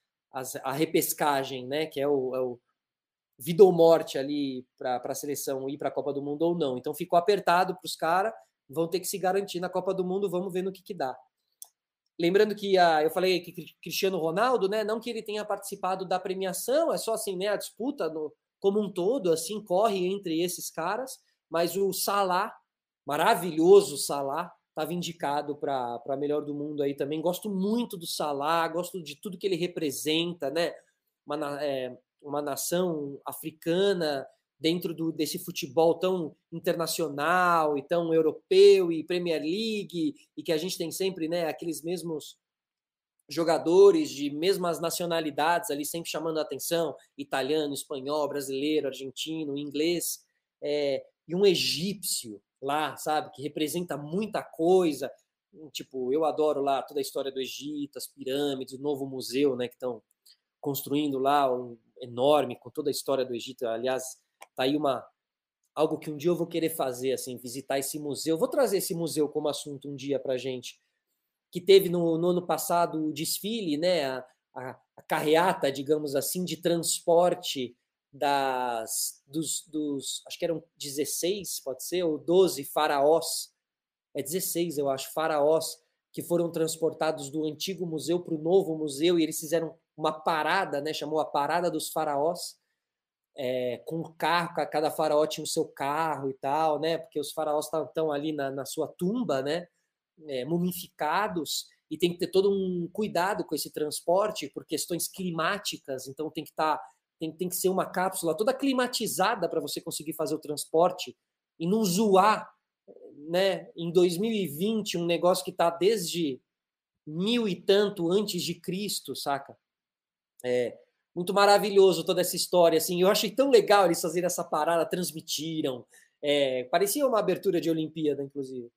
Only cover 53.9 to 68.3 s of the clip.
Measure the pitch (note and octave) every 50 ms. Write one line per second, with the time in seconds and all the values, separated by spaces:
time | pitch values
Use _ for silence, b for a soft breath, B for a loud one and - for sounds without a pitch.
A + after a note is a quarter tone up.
53.9 | C#3 D3 D3 D3 E3 G3 A3 G#3+ - D3 - - - - D#3+ E3+ F#3 F#3 F3+ D#3+
54.9 | C#3 B2+ C#3 B2 - - _ _ _ _ _ _ _ - - C3 - - C#3+ -
55.9 | B2+ C3 B2+ B2 C#3 D#3 D#3+ D3+ C#3+ D#3 D3+ D3+ D3 C#3 C#3 C#3 C#3 B2+ - -
56.9 | C#3 C#3+ C3+ - - D3 C3+ C#3 B2+ C3 C3 A#2+ - - C3 D3 D3+ D3 C#3+ C#3+
57.9 | - B2 - - - - C3+ C3 C3+ C#3+ D3 C#3+ C3+ C3 B2+ B2 C3+ B2+ C#3 D3
58.9 | D3 C3 C#3 C3+ C3 B2+ A#2 - A#2 C#3 C#3+ C#3+ B2+ A#2+ B2 A#2 - _ B2+ B2+
59.9 | A#2+ A2 - _ _ _ b b b b b _ _ _ - C#3+ C#3 C3+ - B2
60.9 | C#3 D3 D3+ C#3+ C3+ C3 C3 C#3 D3 D3 C#3 C3 B2 B2 B2 A#2+ A#2+ A2+ _ _
61.9 | _ - B2+ A#2+ A#2 A#2+ C3 C#3+ D3+ D3 C3 B2 A#2+ - - A#2 - D#3 C#3+ C#3+
62.9 | C3 - - - C3+ C3 B2+ B2 A#2+ A2+ G#2+ C3 B2 - B2 A2+ A2+ A2+ A#2+ B2+
63.9 | C3 B2 A2+ - - - _ _ _ _ - - _ - B2+ C#3 D3 D3+ D3+ C#3
64.9 | B2+ A2+ - - _ _ _ _ _ _ _ _ _ _ _ _ _ C#3 D#3 D#3
65.9 | D#3+ D3+ - D#3 D3+ C#3+ C#3 F3 F3 D#3+ E3+ E3+ - E3 E3 D#3 D#3+ - D3 C3
66.9 | B2 B2 B2+ C3+ B2 A#2 - C3 B2 A2 - B2 A#2+ C#3 - - C#3 C#3 C3+ -
67.9 | - D3+ D3 D3 C3 - - D#3